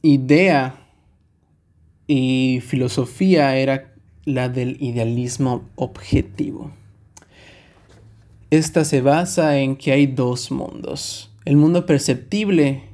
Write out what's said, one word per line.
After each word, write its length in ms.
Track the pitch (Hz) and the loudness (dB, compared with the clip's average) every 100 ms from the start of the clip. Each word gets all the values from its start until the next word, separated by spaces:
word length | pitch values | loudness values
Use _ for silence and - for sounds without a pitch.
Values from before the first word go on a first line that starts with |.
idea 840 | 160 143 131 147 190 147 131 - _ _ _ _ _ _ _ _ _ _ _ _ - | 4 2 4 4 4 2 0 -8 _ _ _ _ _ _ _ _ _ _ _ _ -2
y 540 | 139 127 131 131 127 | -2 0 0 0 -2
filosofía 920 | 123 135 127 - 123 - 190 175 139 131 | -2 -2 -2 -2 -6 0 2 4 4 2
era 320 | 135 135 - _ _ _ - | 0 -2 -4 _ _ _ -4
la 240 | 131 127 | -2 -2
del 260 | 127 123 127 | -2 -4 -4
idealismo 880 | 135 120 113 117 123 127 131 123 - - | -6 -2 -2 -2 -4 -2 -2 -2 -8 -8
objetivo. 960 | 127 - - - - - - - 151 - - _ _ - _ _ - - _ _ _ - - - _ - - | -8 -8 -2 -2 -2 -6 -8 -8 -14 -18 -20 _ _ -20 _ _ -20 -20 _ _ _ -20 -20 -20 _ -20 0
Esta 340 | 156 156 175 | 0 2 0
se 160 | 151 139 | 0 2
basa 580 | 131 151 180 - 156 143 | 2 2 0 0 0 2
en 180 | 135 135 | 0 -2
que 160 | - | 0
hay 140 | 139 143 | 2 2
dos 440 | 127 123 123 - | 2 -2 -2 -6
mundos, 840 | 131 - - - 139 - - - - - | -8 -8 -12 -12 -10 -10 -12 -16 -14 2
el 100 | 143 | 4
mundo 300 | 156 175 175 | 4 2 2
perceptible 960 | 143 - 131 - 208 214 175 143 135 - | 0 2 -4 -2 -4 0 2 2 -2 -10